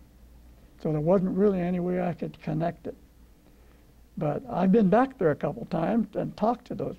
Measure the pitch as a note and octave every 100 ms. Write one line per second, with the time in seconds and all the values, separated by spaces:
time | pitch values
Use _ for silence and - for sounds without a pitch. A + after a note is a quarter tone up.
0 | - - - - - - - - E3 D3+
1 | D#3 G3 F#3 F#3 G#3 F#3+ F3 F3+ F3+ F3+
2 | F3+ D#3+ D#3+ - - D#3 E3+ E3 E3+ -
3 | - - - - - - - - - -
4 | - - D3+ D3 B3+ F3 F#3+ A3+ F#3+ G#3
5 | C4 - E3 C#3+ D3+ - - E3 E3 A#3
6 | F#3+ F3 D#3+ D#3 G#3+ A#3+ - E3 C#3